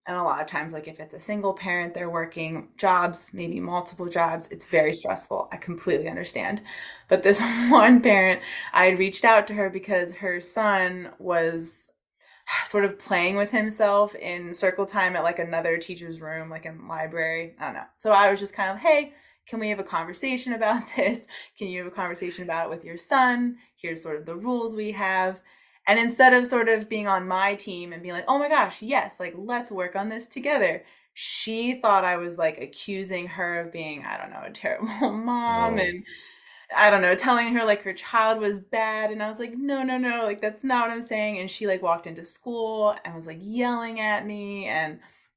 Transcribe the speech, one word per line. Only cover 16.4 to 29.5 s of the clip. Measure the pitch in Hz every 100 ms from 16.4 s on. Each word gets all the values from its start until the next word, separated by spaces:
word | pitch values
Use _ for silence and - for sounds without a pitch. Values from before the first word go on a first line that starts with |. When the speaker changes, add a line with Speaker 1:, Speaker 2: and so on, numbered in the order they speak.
| 160
Speaker 1:
like, | 160 165
in | 160
the | 180
library. | 160 160 165 160 165 170 -
I | 147
don't |
know. | - - -
So | 220
I | 202 202
was | 196
just | 202
kind | - 190
of, | 208
"Hey, | 330 302 294 - _ _ -
can | 226
we | 214
have | 202
a |
conversation | 185 170 165 185 262 254 247
about | 220 214 240 -
<laughs> | -
this? | 190 247 - - - -
Can | 196
you | 180
have | 180
a | -
conversation | 180 175 175 175
about | 175 165 165
it |
with | 165
your | 170 170
son? | - 269 254 240 240 240 _ _
Here's | 175 165
sort | 165 151
of | 160
the | 170
rules | 233 247 226
we | 214 214
have." | 202 196 190 185 190 _ _ _ _ -
And | 220
instead | 233 240 262
of | 254 247
sort | 247 226
of | 220 214
being | 214 202
on | 190 185
my | 185 196 202
team | - 175 175
and | 170
being | 175
like, | 175 -
"Oh | 277
my | 294
gosh, | 294 240 -
yes, | 220 254 - -
like, | 175 175
let's | 208